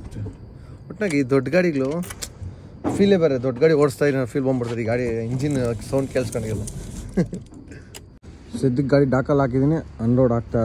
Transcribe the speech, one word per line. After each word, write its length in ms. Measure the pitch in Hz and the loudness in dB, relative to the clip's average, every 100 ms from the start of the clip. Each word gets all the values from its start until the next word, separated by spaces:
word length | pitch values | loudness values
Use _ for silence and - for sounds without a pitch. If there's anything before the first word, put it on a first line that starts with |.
ಕುಚ್. 140 | - - 101 - - - - - - | -12 -10 -10 -12 -18 -18 -18 -18 -16
ಒಟ್ನಾಗಿ 260 | - 208 143 | -6 -2 0
ಈ 20 | 131 | 2
ದೊಡ್ಡ 140 | 135 127 165 | 2 2 2
ಗಾಡಿಗಳು 340 | 180 139 131 160 175 - - - - - - - - - | 2 0 -2 -4 -8 -10 -14 -14 -16 -16 -18 -8 -4 2
ಫೀಲೇ 220 | 202 196 | 4 6
ಬೇರೆ, 120 | 160 135 127 | 4 2 -2
ದೊಡ್ಡ 100 | 120 | 2
ಗಾಡಿ 120 | 160 151 | 4 6
ಓಡಿಸ್ತಾ 240 | 147 - 147 | 4 2 2
ಇದ್ರೆ 160 | 135 123 | 2 0
feel 120 | 143 131 | 0 0
ಬಂದ್ಬಿಡ್ತದೆ. 320 | 131 117 117 110 | 0 -2 -4 -2
ಈ 20 | |
ಗಾಡಿ 140 | 120 123 113 113 | -2 -2 -2 -4
engine 260 | 127 147 143 120 113 - | -2 -2 0 0 -2 -2
sound 200 | 135 135 135 | -2 0 -2
ಕೇಳಿಸ್ಕೊಂಡಿಲ್ಲ. 480 | 123 123 110 107 - - - - - - | -2 -4 -4 -4 -6 -10 -12 -12 -4 -2
<laughs> 1500 | 165 - - - - - - - - - - - - - | -2 -4 -14 -18 -18 -18 -20 -20 -20 -20 -20 -20 -14 -2
ಸದ್ಯಕ್ಕೆ 300 | 135 123 139 | 0 2 2
ಗಾಡಿ 120 | 143 143 127 | 4 4 2
ಡಾಕಲ್ಲಿ 280 | 131 143 | 2 2
ಹಾಕಿದ್ದೀನಿ, 360 | 139 127 139 160 - - 113 | 2 2 2 0 -4 -4 0
Unload 280 | 123 131 117 | 4 4 2
ಆಗ್ತಾ 240 | 110 120 | -2 0